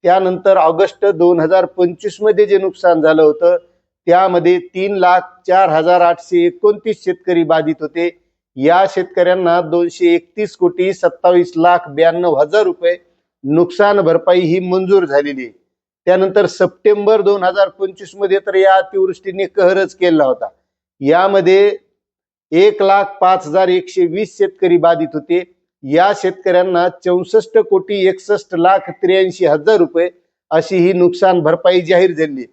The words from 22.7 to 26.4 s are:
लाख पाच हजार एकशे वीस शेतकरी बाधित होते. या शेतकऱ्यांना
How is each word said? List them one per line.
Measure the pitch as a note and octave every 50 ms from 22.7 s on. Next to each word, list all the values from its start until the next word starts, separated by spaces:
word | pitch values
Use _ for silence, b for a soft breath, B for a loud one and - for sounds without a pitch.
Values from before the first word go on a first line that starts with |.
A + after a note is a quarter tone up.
| G#3 G#3
लाख | G3 F#3+ G3 G3+ G3
पाच | G3 - - F#3 F#3 F#3+ F#3 E3
हजार | D3+ D3 F#3+ F#3+ F#3
एकशे | F3+ F#3 F3+ F3+ - F#3 F3
वीस | E3+ D#3+ G3 G#3+ F#3 - -
शेतकरी | G3+ F#3+ - _ F#3+ F3+ E3+
बाधित | F3 E3 E3+ E3+ E3+ E3 - -
होते. | D3+ - - E3+ F3+ F3+ _ _ _ _ _ _ _
या | - C3+ C#3 E3 F3+ F#3 F#3
शेतकऱ्यांना | - - F#3 F#3 F#3+